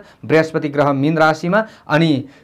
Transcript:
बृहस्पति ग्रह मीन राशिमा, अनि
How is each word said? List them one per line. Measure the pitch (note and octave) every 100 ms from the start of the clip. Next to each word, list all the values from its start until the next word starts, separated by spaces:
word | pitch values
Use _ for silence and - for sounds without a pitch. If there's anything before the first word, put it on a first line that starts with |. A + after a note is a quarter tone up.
| - _
बृहस्पति | G#2+ D3+ D#3+ D#3+ D3
ग्रह | C#3+ C#3+
मीन | C#3 C#3+ D#3+
राशिमा, | D#3 D#3 F3 G3+ A3 - -
अनि | D3+ E3 C#3 - -